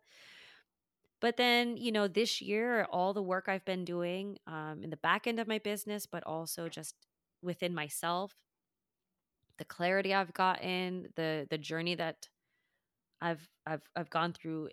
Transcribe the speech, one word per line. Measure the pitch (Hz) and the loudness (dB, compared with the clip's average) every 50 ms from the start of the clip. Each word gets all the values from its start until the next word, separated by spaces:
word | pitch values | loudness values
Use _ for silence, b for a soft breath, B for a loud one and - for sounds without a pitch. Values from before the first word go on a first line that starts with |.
| B B B B B B B B B B B B B _ _ _ _ _ _ _ _ _ _ _ | B B B B B B B B B B B B B _ _ _ _ _ _ _ _ _ _ _
But | - 240 233 | 2 2 4
then, | - 247 247 240 240 240 240 233 | 4 6 6 6 6 4 4 0
you | - 240 240 220 | 0 0 2 4
know, | 214 202 196 | 4 4 4
this | 165 202 233 - - - - | 4 4 4 4 2 -2 -2
year, | 190 208 214 233 247 247 220 190 - | 0 0 2 2 2 2 2 2 2
all | - 180 180 190 196 | 2 2 2 2 2
the | 208 196 | 0 0
work | 180 185 190 - - | 0 0 0 0 0
I've | 190 190 - | -2 -2 0
been | - 185 185 180 | -2 -2 -2 -2
doing, | 170 175 175 175 175 180 190 196 202 190 - - | -2 -2 0 0 0 -2 -2 -4 -6 -8 -10 -12
um, | - 160 156 156 156 156 156 - | -10 -8 -6 -6 -6 -8 -8 -8
in | 160 | -8
the | 156 | -6
back | - - 165 185 214 - | 2 4 4 4 4 2
end | 240 233 226 | 0 0 0
of | 226 | 0
my | 214 220 214 | 0 -2 -2
business, | - 208 208 202 - 214 208 208 - | -2 -2 -4 -4 -4 -6 -6 -6 -6
but | - - 170 - | -6 -8 -8 -6
also | - 156 160 165 156 - 175 170 165 | -4 -4 -4 -4 -6 -6 -6 -6 -8
just | - 160 156 - - _ _ _ _ _ _ _ _ _ | -8 -10 -10 -12 -14 _ _ _ _ _ _ _ _ _
within | - 180 170 - 185 175 175 | -6 -6 -4 -2 -2 -2 -2
myself, | 156 151 147 - - - 165 175 180 196 202 - _ _ _ _ _ _ _ _ _ _ _ _ _ _ _ _ _ _ _ _ _ _ _ _ - | -2 -4 -4 -4 -2 -2 0 0 0 -2 -4 -8 _ _ _ _ _ _ _ _ _ _ _ _ _ _ _ _ _ _ _ _ _ _ _ _ -14
the | 160 | -14
clarity | - - - 175 180 190 196 190 190 190 | -12 -4 0 2 2 4 2 2 4 2
I've | 196 190 170 - | 2 2 0 0
gotten, | - 185 185 180 - - 185 185 180 185 180 185 180 180 - - | 2 2 2 2 2 0 -2 0 0 0 -2 -2 -4 -6 -8 -4
the, | - 160 160 156 156 139 - | -2 0 0 0 0 -2 -2
the | 160 156 | -4 -4
journey | 147 - 160 165 165 175 180 | -4 -4 -4 -2 0 0 -2
that | 160 170 160 147 - - - _ _ _ _ _ _ _ _ _ _ _ _ _ _ _ _ _ _ 170 | 0 -2 -4 -4 -6 -12 -20 _ _ _ _ _ _ _ _ _ _ _ _ _ _ _ _ _ _ -2
I've, | 170 165 156 160 - _ _ _ | -2 -2 -2 -6 -12 _ _ _
I've, | 156 156 147 - - - | -4 -4 -4 -6 -6 -6
I've | - 165 - | -6 -4 0
gone | - 165 165 175 165 | 2 2 2 2 0
through | - - 165 160 156 156 - | -4 -6 -4 -4 -4 -4 -4